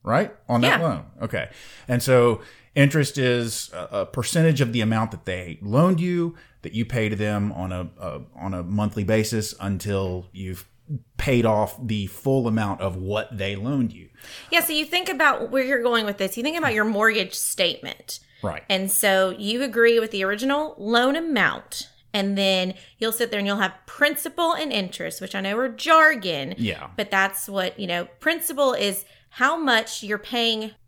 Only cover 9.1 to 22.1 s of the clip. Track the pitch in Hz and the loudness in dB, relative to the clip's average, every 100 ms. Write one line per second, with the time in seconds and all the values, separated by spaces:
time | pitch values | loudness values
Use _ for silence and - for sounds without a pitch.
9.1 | 110 107 110 104 - 98 95 104 98 95 | 2 2 -2 -4 -6 -4 -4 -2 -2 -2
10.1 | 90 92 92 92 90 - _ - 139 _ | -6 -10 -12 -10 -10 -14 _ -10 -10 _
11.1 | - - 123 113 107 104 - 120 107 98 | -4 2 4 4 4 0 -4 -4 -2 -4
12.1 | - 139 135 117 110 104 98 95 90 92 | -4 0 2 2 0 0 -2 -4 -4 -2
13.1 | 104 110 107 98 98 113 143 117 98 85 | -2 -4 -6 -4 -4 -2 0 0 -4 -20
14.1 | - - - - 330 330 302 311 349 359 | -20 -20 -18 -2 0 0 -4 -2 -2 -2
15.1 | 285 302 - 226 262 262 269 240 233 214 | 2 2 2 0 0 2 0 2 0 0
16.1 | 202 190 233 269 330 294 214 214 208 220 | -2 -4 -2 -4 0 0 0 0 4 4
17.1 | 214 185 - - - 175 - - - - | 2 -2 -4 -6 0 -2 -2 -12 -14 -14
18.1 | - _ _ 98 76 - 190 190 - 208 | -16 _ _ -8 -8 -4 -2 0 2 4
19.1 | 190 190 185 202 233 277 226 233 233 220 | 4 2 0 -4 -2 -2 4 6 6 2
20.1 | 202 190 208 269 285 311 - 202 233 254 | -2 -2 0 0 0 -2 -6 0 2 4
21.1 | 302 330 247 160 71 - - - _ _ | 0 0 2 2 0 -10 -12 -12 _ _